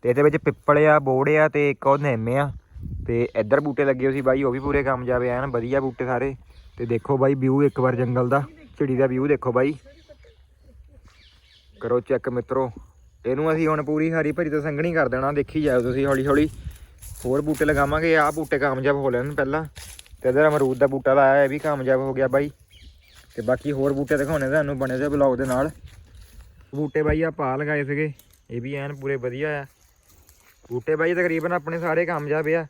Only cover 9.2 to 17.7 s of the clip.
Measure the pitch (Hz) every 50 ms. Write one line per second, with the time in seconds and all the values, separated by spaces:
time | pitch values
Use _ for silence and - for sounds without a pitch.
9.2 | 135 147 147 131 - 127 113 123 131 143 151 139 _ - - - - _ - _
10.2 | - - _ _ _ _ _ _ _ - - - - - - - _ - _ _
11.2 | - - _ _ _ - _ - _ _ - - - - - - - - 135 120
12.2 | - 135 123 123 117 - 131 131 131 123 110 - - - _ _ - - _ _
13.2 | - 117 131 139 151 160 160 160 165 156 156 151 143 139 151 151 156 165 165 165
14.2 | 156 147 147 156 170 156 143 151 143 156 147 143 160 175 170 165 165 123 120 131
15.2 | 135 139 147 147 139 - - 156 151 147 127 127 120 123 123 135 139 139 139 131
16.2 | 131 139 139 147 151 156 - - - - - - - - - - - - - -
17.2 | - 127 127 143 147 151 151 - 156 147